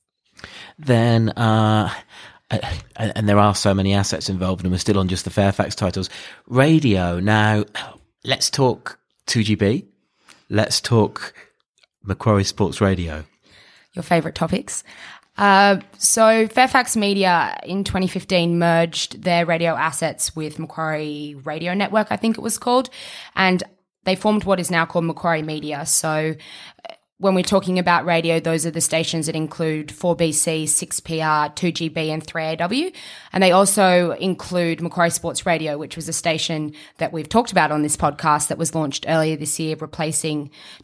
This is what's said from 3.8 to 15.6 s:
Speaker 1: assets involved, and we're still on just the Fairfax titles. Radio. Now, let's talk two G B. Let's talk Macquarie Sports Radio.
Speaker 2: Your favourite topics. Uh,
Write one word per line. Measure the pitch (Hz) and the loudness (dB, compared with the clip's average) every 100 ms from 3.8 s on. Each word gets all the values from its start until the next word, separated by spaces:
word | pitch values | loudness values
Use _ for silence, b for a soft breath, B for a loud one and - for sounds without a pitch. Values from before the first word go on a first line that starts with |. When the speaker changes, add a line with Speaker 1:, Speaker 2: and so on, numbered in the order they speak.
| 98 | 2
Speaker 1:
assets | 101 101 80 - | 2 0 -4 -4
involved, | 92 92 90 | -2 -2 -2
and | 92 | -2
we're | 90 | 0
still | - 98 | 0 0
on | 92 | 0
just | 92 | -2
the | 95 | -2
Fairfax | - 98 - 85 | 0 2 2 -2
titles. | - 95 95 92 B B B - | -2 -2 -2 -6 B B B -2
Radio. | 123 147 160 139 95 87 87 | 2 4 4 4 2 2 0
Now, | 101 107 107 107 - - B - _ _ | 2 4 4 2 -2 -8 B -16 _ _
let's | - 135 - | -6 -2 -2
talk | - 127 - - - _ _ | 2 0 0 -8 -18 _ _
two | - 117 | -4 0
G | 104 | 0
B. | 104 101 147 - _ _ b b b - | 2 2 0 -4 _ _ b b b -4
Let's | 104 - - | -2 0 -2
talk | - 117 104 - - B B B _ _ _ _ | 2 4 4 -2 -14 B B B _ _ _ _
Macquarie | 98 92 113 101 | -8 -2 2 2
Sports | 95 - 92 - | 2 0 -2 2
Radio. | 98 90 82 78 73 _ b b b b b | 0 0 -4 -8 -12 _ b b b b b
Speaker 2:
Your | 180 | -12
favourite | 170 170 160 | -2 -2 -2
topics. | - 165 185 - - B B B B B - | -4 -4 -4 -6 -12 B B B B B 0
Uh, | 202 196 | 4 6